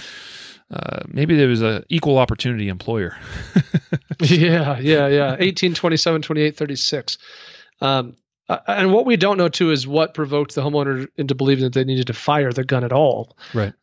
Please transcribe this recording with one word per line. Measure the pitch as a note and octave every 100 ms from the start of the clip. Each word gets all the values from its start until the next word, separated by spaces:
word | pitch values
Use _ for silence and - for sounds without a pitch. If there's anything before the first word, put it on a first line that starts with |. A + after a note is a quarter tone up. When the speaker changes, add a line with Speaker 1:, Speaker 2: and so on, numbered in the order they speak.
| - - - - - - -
Speaker 1:
uh, | - - - -
maybe | - D#3 D#3
there | C3
was | A#2
a | A2 G#2+ -
equal | E3 D3+ C3+
opportunity | B2 A2 B2+ A2+ G2+
employer. | F2+ - A2+ F2 -
<laughs> | - - - F#3 - F3 - D#3 - -
Speaker 2:
Yeah, | D#3 E3+ E3+ E3 C#3+ B2+
yeah, | C#3+ D3+ C#3
yeah. | C#3+ C#3 C3+
Eighteen, | F#3 F#3 F#3
twenty-seven, | E3 E3+ D#3+ E3+ D#3+
twenty-eight, | - D#3 D3+ D3+
thirty-six. | D3 C3+ - D3 - - - - - - - -
Um, | C3+ C3+ B2 B2 _ _ -
uh, | - -
and | G3+ F#3+
what | G#3 C4
we | A3
don't | G3 F#3+
know, | E3+
too, | - E3+
is | D3 B2+
what | D3+ D#3+
provoked | - C#3+ D3 C#3+
the | -
homeowner | C#3 D3 C#3 C3 C#3 -
into | C#3
believing | C3 C#3 C3+
that | C3
they | C3
needed | C3 C3 B2
to |
fire | A2 - D3 C3+
the | B2
gun | B2+ C3+
at | A#2+
all. | C3 D3 A2 A2+ _ -
Speaker 1:
Right. | A#2 G2+ -